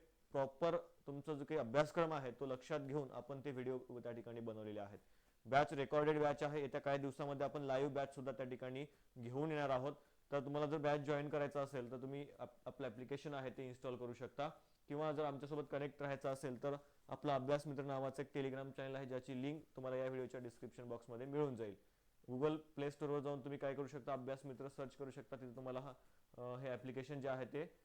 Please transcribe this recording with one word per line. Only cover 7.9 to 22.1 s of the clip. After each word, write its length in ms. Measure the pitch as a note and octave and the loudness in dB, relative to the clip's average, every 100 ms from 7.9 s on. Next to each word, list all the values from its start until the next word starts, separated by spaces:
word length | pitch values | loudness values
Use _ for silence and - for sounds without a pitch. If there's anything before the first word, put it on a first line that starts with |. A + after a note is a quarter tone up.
बॅच 240 | C#3 C#3 C#3+ | 2 -2 -2
सुद्धा 160 | C3+ | -4
त्या 140 | B2+ B2+ | -2 -4
ठिकाणी 400 | B2 B2+ C3 D3 - - B2+ | -4 -4 -4 -6 -10 -20 -10
घेऊन 340 | A#2+ C3 D#3 | -4 0 2
येणार 180 | D3+ C#3 | 2 4
आहोत. 240 | C3 C3+ C#3+ - _ _ | 4 2 -4 -14 _ _
तर 80 | C#3+ | 0
तुम्हाला 280 | C3+ D3 D3 | 2 2 2
जर 100 | D#3 | 4
बॅच 220 | D3 D3 | 4 4
जॉईन 300 | C#3 D3 D3 | 4 2 2
करायचा 320 | D3+ C#3+ C#3+ | 2 2 0
असेल 300 | C#3 C#3 A#2+ | 0 -2 -4
तर 60 | B2+ | -4
तुम्ही 300 | C3 C#3 C#3 - | -4 -4 -6 -8
आप-, 220 | B2 - - | -12 -10 -12
आपलं 220 | - C3 | -4 -6
ॲप्लिकेशन 460 | A2+ A#2+ C#3 D#3 | -4 -4 -4 -2
आहे 160 | C#3 C3 | -2 -4
ते 180 | A2+ C3 | -4 -6
इन्स्टॉल 280 | B2 C3 B2 | -6 -4 -4
करू 180 | B2 | -4
शकता 360 | A#2 B2 - D3 - - _ - | -4 -8 -2 -4 -4 -18 _ -6
किंवा 240 | C#3+ D#3 | 0 2
जर 140 | D3 D3+ | 2 0
आमच्यासोबत 380 | C#3 C#3 D3+ D3 | 0 -4 -4 -2
कनेक्ट 300 | C#3+ C#3+ - | 0 -2 -2
राहायचं 280 | C#3+ C3+ C#3 | -2 0 0
असेल 340 | C3+ C#3 A#2+ | 0 -2 0
तर 120 | C#3+ C#3+ - - - | 0 -2 -6 -20 -10
आपला 260 | C3+ D3 C3+ | -2 2 4
अभ्यास 320 | B2+ D3 D3+ | 6 4 4
मित्र 160 | C#3 | -2
नावाचं 400 | C#3 C3+ C3+ C3 | 0 0 0 -2
एक 140 | C#3 D3 | -4 0
Telegram 340 | C3+ C3 C3+ | 0 -2 -4
चॅनेल 240 | C3+ C3+ C3+ | -6 -4 -4
आहे, 100 | C3+ | -2
ज्याची 360 | B2+ B2+ B2+ | -4 -2 -2
लिंक 200 | C#3 D#3 - - | 0 -2 -8 -6
तुम्हाला 220 | C3 C3 | -2 0
या 80 | C3 | 2
व्हिडिओच्या 340 | C3 B2 C3 | 0 -2 -4
डिस्क्रिप्शन 500 | B2 - B2 - B2 | -8 -8 -12 -10 -6
बॉक्समध्ये 360 | A#2 - A#2 C3+ | -6 -6 -6 0
मिळून 300 | C#3+ D3 A#2+ | 4 4 2
जाईल. 200 | G#2+ F#2+ - _ _ | -4 -6 -16 _ _